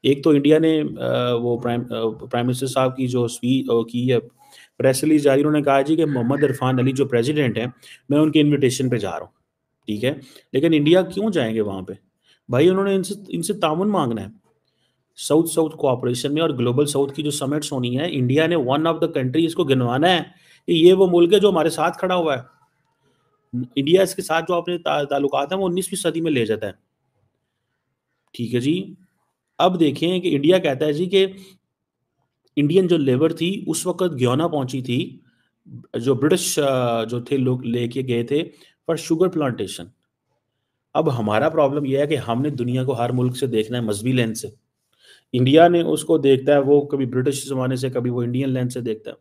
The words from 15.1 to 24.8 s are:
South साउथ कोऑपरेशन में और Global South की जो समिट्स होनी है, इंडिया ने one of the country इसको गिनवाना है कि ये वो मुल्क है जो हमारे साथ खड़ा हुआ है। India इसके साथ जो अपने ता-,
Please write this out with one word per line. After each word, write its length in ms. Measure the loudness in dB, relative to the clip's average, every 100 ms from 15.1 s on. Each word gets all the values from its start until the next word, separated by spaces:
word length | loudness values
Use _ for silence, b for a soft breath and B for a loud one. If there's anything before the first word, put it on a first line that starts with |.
| -14
South 280 | 0 2
साउथ 260 | 2 -2 -2
कोऑपरेशन 600 | -2 -2 0 -2 -4 -4
में 100 | -2
और 160 | -2 0
Global 280 | 0 0 0
South 240 | 0 -2
की 140 | -4
जो 80 | -6
समिट्स 400 | -4 -4 -4 -4
होनी 240 | -6 -4 -2
है, 160 | -4
इंडिया 360 | -2 0 2 2
ने 80 | 0
one 260 | 0 0
of 140 | 0 -2
the 120 | -2
country 300 | -2 -2 0
इसको 280 | -2 -2 0
गिनवाना 420 | 2 2 0 2
है 140 | 0 -2 b b b -2
कि 60 |
ये 200 | 6 6
वो 140 | 8 4
मुल्क 260 | 4 4
है 60 | 6
जो 120 | 4
हमारे 180 | 2 0
साथ 220 | 0 -2
खड़ा 240 | -2 -2 -2
हुआ 200 | -2 -4
है। 80 | -6 _ _ _ _ _ _ _ _ _ _ -8 -6 -4
India 260 | 2 4
इसके 180 | 2 -4
साथ 200 | -4 -4
जो 120 | 0
अपने 240 | -4 -2
ता-, 280 | -6